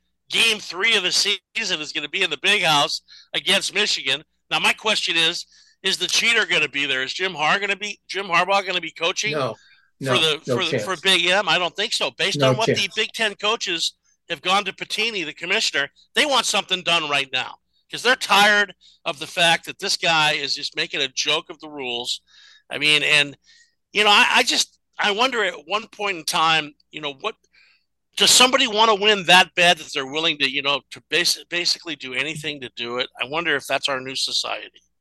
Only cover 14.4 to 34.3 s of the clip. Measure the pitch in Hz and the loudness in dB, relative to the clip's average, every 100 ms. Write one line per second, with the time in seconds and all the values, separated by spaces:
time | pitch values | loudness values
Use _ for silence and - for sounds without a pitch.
14.4 | 180 196 190 - 180 - 220 208 151 151 | 0 0 0 -8 -8 -4 -2 -4 -6 -8
15.4 | 175 214 - 147 143 _ _ 220 294 254 | -4 -2 0 -2 -4 _ _ -2 2 2
16.4 | - 208 - 185 160 170 151 143 135 131 | 2 -2 -2 -4 0 0 2 -2 0 -4
17.4 | 120 - _ _ _ 151 226 254 - 202 | -6 -10 _ _ _ -2 0 0 4 6
18.4 | 208 208 196 - - _ 165 143 156 185 | 6 4 2 -6 -20 _ -8 -6 -8 0
19.4 | 170 165 - 135 190 - 175 160 151 151 | 2 2 -2 -8 -4 0 2 4 2 0
20.4 | 139 147 139 151 170 170 135 - 147 156 | -2 -4 -4 -6 -4 -2 -4 -2 -2 -2
21.4 | - 156 156 147 127 120 123 - _ - | -4 -16 -14 -10 -6 -6 -6 -8 _ -20
22.4 | - _ _ 135 147 151 143 151 143 139 | -20 _ _ 0 2 4 4 2 2 -6
23.4 | _ _ _ _ _ 196 214 208 247 226 | _ _ _ _ _ 2 4 6 6 2
24.4 | 254 277 - _ _ - 190 202 254 240 | 2 0 -4 _ _ -4 -2 0 0 0
25.4 | 190 170 147 202 226 - 202 180 147 175 | -4 -4 -6 -6 -6 -6 -6 -4 -4 0
26.4 | 160 160 151 - _ 156 147 135 208 - | 2 2 -2 -14 _ -12 -10 -8 -8 -10
27.4 | _ _ _ _ _ _ _ - 202 - | _ _ _ _ _ _ _ 0 4 6
28.4 | 254 262 262 208 226 202 208 208 165 180 | 6 4 2 4 4 4 2 2 6 6
29.4 | 185 - 175 170 156 147 135 147 165 147 | 6 4 4 2 -2 -8 -4 -2 -2 0
30.4 | 135 139 139 139 - - _ 156 165 151 | -2 -2 -2 -4 -6 -20 _ 0 0 -2
31.4 | 151 175 175 - 170 147 131 127 147 160 | -4 -4 -2 -2 -6 -10 -6 -4 -4 -6
32.4 | 156 147 120 - 117 123 131 - 123 151 | -8 -8 -12 -10 -6 -4 -6 -6 -6 -4
33.4 | 170 143 - 139 - 135 131 131 - | 0 -2 0 -2 -2 -4 -6 -6 -4